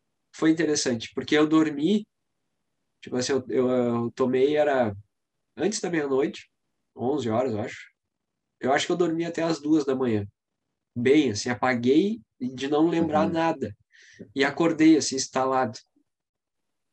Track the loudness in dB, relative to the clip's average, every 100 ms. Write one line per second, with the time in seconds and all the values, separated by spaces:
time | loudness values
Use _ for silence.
0 | _ _ _ -2 0 2 0 0 -2 -4
1 | -6 -10 -2 2 4 2 2 0 0 0
2 | -2 _ _ _ _ _ _ _ _ _
3 | -8 -6 -2 -4 -2 -2 0 0 0 -2
4 | -4 -2 -2 2 2 2 0 0 -2 -4
5 | -14 _ _ _ _ -6 -4 -4 -4 -4
6 | 0 0 -2 -4 -18 _ _ _ _ -6
7 | -4 -2 -2 -2 -2 -4 -6 -12 -20 _
8 | _ _ _ _ _ _ -2 0 0 0
9 | 0 -2 -4 -4 -4 -2 0 0 2 -2
10 | 0 -2 -4 _ _ _ _ _ _ -2
11 | 4 4 4 0 -4 -2 0 0 2 4
12 | 2 -2 -10 -10 -10 -6 -2 2 2 2
13 | 0 0 0 0 -2 -2 -6 -10 _ -20
14 | -20 -20 -8 -2 -2 2 0 4 6 6
15 | 2 -4 -4 -2 0 0 -2 -6 -20 _
16 | _ _ _ _ _ _ _ _ _